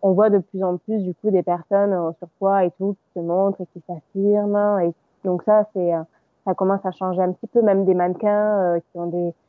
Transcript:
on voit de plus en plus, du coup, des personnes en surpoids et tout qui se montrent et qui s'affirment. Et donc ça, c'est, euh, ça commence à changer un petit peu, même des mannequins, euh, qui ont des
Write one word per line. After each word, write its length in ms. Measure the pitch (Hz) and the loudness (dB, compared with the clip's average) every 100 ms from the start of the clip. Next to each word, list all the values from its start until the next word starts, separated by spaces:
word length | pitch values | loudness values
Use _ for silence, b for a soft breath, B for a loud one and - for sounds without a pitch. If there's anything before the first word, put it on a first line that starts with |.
on 100 | 202 | 2
voit 180 | 185 214 | 4 4
de 100 | 202 | 2
plus 240 | 180 190 | 0 -6
en 120 | 185 180 | -4 -4
plus, 260 | - 220 | -4 -4
du 120 | 185 175 | -4 -4
coup, 160 | 208 | 0
des 120 | 190 | 0
personnes 500 | 180 175 - 196 202 | 0 -4 -2 0 2
en 200 | 190 165 165 | 0 -4 -6
surpoids 500 | 180 _ 196 196 180 | -16 _ 0 2 0
et 60 | |
tout 220 | - 196 | -2 -6
qui 260 | 202 _ - | -6 _ -10
se 60 | 170 | -4
montrent 360 | 180 196 196 | 0 0 -2
et 60 | 180 | -10
qui 80 | - - | -14 -14
s'affirment. 920 | 170 _ 196 196 208 208 208 208 202 | -14 _ -2 0 2 0 0 0 2
Et 120 | 170 170 _ _ | 0 -4 _ _
donc 200 | 196 180 | -4 -4
ça, 220 | 190 214 208 | 2 2 2
c'est, 220 | 196 175 165 | -2 -2 -2
euh, 60 | 160 _ _ _ | -4 _ _ _
ça 100 | - | -6
commence 320 | 180 190 196 190 | -2 0 0 -2
à 60 | |
changer 300 | 175 185 180 | -6 -6 -2
un 100 | 185 | -2
petit 160 | 180 - | -2 -2
peu, 140 | 233 | 2
même 240 | 220 190 190 | 2 2 2
des 80 | |
mannequins, 640 | 180 180 180 214 208 214 208 | 2 0 0 0 0 2 0
euh, 220 | 180 170 - | 0 -2 -4
qui 80 | 175 | -10
ont 80 | 175 | -6
des 260 | 170 175 170 | -4 -4 -6